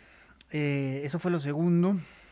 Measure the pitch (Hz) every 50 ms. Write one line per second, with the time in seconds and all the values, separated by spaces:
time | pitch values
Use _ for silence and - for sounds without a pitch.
0 | - - - - - - - - - - - 151 147 143 143 139 139 135 131 139
1 | 143 143 139 170 - 180 175 165 139 143 143 151 170 175 175 170 175 185 202 185
2 | 151 - - - - -